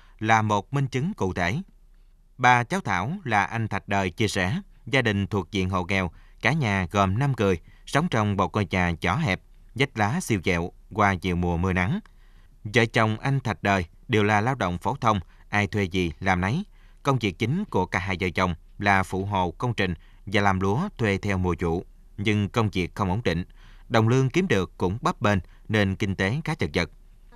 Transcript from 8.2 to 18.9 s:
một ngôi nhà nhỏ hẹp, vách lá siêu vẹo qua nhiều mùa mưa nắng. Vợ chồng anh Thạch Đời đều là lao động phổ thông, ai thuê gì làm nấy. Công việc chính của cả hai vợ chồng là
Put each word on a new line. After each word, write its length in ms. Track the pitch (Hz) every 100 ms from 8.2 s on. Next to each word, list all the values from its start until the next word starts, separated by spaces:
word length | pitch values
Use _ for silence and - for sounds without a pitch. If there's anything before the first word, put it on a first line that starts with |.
| 107 98
một 180 | 90
ngôi 120 | 113 95
nhà 220 | 95 87 82
nhỏ 160 | 87 107
hẹp, 240 | 151 92 - - -
vách 240 | - 135 -
lá 220 | 104 160
siêu 200 | - 107
vẹo 280 | 85 87 87 - -
qua 200 | 101 101 92
nhiều 140 | 92 87
mùa 200 | 87 85
mưa 160 | 92
nắng. 280 | 90 90 190 - - - - - -
Vợ 200 | 110 110 117
chồng 240 | - 110 110
anh 200 | 139 139
Thạch 220 | 120 101
Đời 220 | 101 98 90 - -
đều 160 | 107
là 160 | 104 104
lao 140 | 113
động 240 | 135 95 90
phổ 180 | - 139
thông, 200 | 120 104 - - -
ai 180 | 104 101
thuê 180 | 107
gì 280 | 95 92 87 78
làm 200 | 95 92
nấy. 240 | 92 147 208 - - -
Công 160 | - 131
việc 200 | 104 -
chính 260 | 110 165
của 220 | 208 107 92
cả 120 | 98
hai 180 | 98 92
vợ 80 | 92
chồng 200 | 87 92 82 - -
là 240 | 101